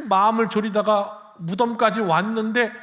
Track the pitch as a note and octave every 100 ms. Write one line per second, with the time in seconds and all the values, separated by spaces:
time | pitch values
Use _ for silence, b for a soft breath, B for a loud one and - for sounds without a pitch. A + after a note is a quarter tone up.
0 | C4 F#3+ G#3 A3+ A3+ G#3 G#3+ G3+ G#3 G#3
1 | G3+ - - - E3 F#3+ A#3+ A#3 A3+ G3
2 | G3+ D#3+ G#3 A3 A3 A3+ A3 -